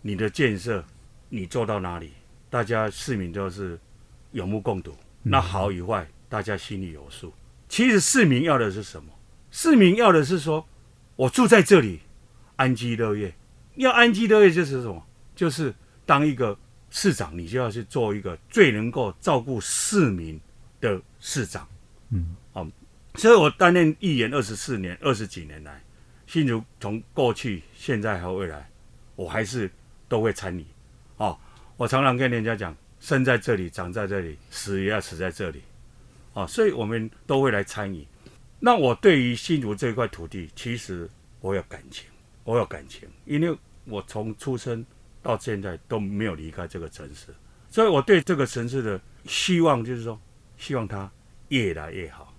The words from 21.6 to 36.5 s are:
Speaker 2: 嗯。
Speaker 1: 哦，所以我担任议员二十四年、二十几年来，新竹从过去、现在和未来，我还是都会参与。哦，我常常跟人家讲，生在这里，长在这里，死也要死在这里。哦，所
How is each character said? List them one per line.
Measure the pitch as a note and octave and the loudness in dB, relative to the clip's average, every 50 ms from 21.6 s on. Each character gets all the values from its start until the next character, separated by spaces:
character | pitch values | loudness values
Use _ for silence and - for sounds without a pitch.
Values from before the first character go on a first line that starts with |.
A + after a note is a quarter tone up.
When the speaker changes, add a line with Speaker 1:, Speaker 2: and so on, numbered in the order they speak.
| D2 - - - - _ - - - - | -14 -16 -20 -20 -20 _ -20 -20 -10 -6
Speaker 2:
嗯。 | A#2 F#2 E2+ E2 F2 - - - | -4 -4 -4 -6 -8 -14 -18 -16
Speaker 1:
哦， | - G2+ F2 D#2+ - - - - _ - - - - | -12 -12 -12 -12 -14 -20 -20 -20 _ -20 -20 -20 -12
所 | - - A3 | 2 8 8
以 | A#3+ | 8
我 | G#3 D#3 D3+ | 10 8 4
担 | - - F#3+ F3 F3+ | 4 4 4 6 6
任 | F3+ E3+ D#3 D#3 - | 6 4 4 2 0
议 | - F#3 D3+ B2 | -2 0 0 0
员 | A2+ A2+ | 0 0
二 | C3+ C#3+ | -2 -4
十 | A#2 G2+ A2+ | -4 -4 -8
四 | G2 - - C3 G#2 | -10 -6 -6 -6 -6
年、 | F#2 F2+ F2+ - | -6 -8 -10 -4
二 | - D3 | -2 -2
十 | B2+ G2+ A2 | -2 -2 -4
几 | F#2+ - F2+ E2 | -10 -12 -14 -16
年 | D2+ D2 D2+ D2+ | -16 -16 -18 -18
来， | D2 D2 C#2+ - - - - - - - - _ - | -18 -20 -20 -20 -20 -20 -20 -20 -20 -20 -20 _ -6
新 | - E3 D3+ | -2 0 0
竹 | C3 A#2 A2+ A2+ _ - _ | 0 0 -2 -4 _ -16 _
从 | - G2+ G#2+ A2+ A2 - | -8 -8 -8 -8 -10 -8
过 | - - C#3 A#2+ G#2+ | -2 0 0 0 0
去、 | - - B2 G2+ E2+ - - - | -2 -6 -8 -8 -8 -10 -18 -20
现 | - - - C3 G#2+ | -12 -6 -4 -4 -2
在 | G#2 A2 G#2 F2+ | -2 -4 -4 -4
和 | F2 F2+ F#2 | -6 -6 -6
未 | F#2+ G2 | -6 -6
来， | E2+ D#2 D2 C#2 - - - - - - - - - - | -8 -8 -12 -16 -20 -20 -20 -20 -20 -20 -20 -20 -20 -14
我 | - F#2 E2+ | -12 -10 -6
还 | D#2+ A2 A2+ | -4 -4 -4
是 | G2+ B2 B2+ G#2+ F#2 - - - - - - - | -4 -4 -6 -6 -6 -8 -14 -20 -20 -20 -20 -8
都 | - A#2+ A2+ | -4 -2 0
会 | A2 A2+ | 0 0
参 | G2 - - F#2 F2+ | -2 -4 -8 -8 -8
与。 | F2+ D2+ C#2+ - - - - - - - - - | -10 -12 -14 -20 -20 -20 -20 -20 -20 -20 -20 -8
哦， | - G#2+ G2+ - - - - - - - - - | -4 -4 -4 -4 -6 -14 -20 -20 -20 -20 -20 -8
我 | - B2 A2 | -6 -4 -2
常 | - C3 C#3 | 0 2 2
常 | C3+ B2 | 2 2
跟 | A#2+ C3+ B2+ | 2 0 0
人 | A#2+ A#2 G#2+ | 0 -2 -2
家 | A2+ A2+ | -4 -4
讲， | G2 G2 E2+ D#2 - - - - _ | -4 -6 -10 -10 -14 -20 -20 -20 _
生 | - - D3+ C3+ C3 | -4 -2 0 2 2
在 | C3 B2 | 2 2
这 | A#2 - - A#2 | 0 2 0 -2
里， | G2 F#2 E2+ | -2 -2 -6
长 | - - F2+ F2 | -8 -8 -10 -8
在 | F2+ A2 G#2 | -6 -6 -6
这 | F#2+ G2+ G2 | -4 -4 -6
里， | F2 E2 D2+ C#2+ - - | -6 -8 -12 -16 -20 -16
死 | - - - G2+ G2 F#2+ | -14 -12 -8 -4 -4 -2
也 | F#2+ G2 | -2 -2
要 | G#2+ G#2 | -2 -2
死 | - - F#2 | -4 -6 -8
在 | D#2+ F2+ F#2 | -6 -6 -6
这 | F2 - G#2 F2 | -6 -6 -8 -8
里。 | D2 C#2 - - - - - - - - - - - - - - - | -8 -12 -18 -20 -20 -20 -20 -20 -20 -20 -20 -20 -20 -20 -20 -14 -8
哦， | G#2 F#2+ | -8 -8
所 | - | -6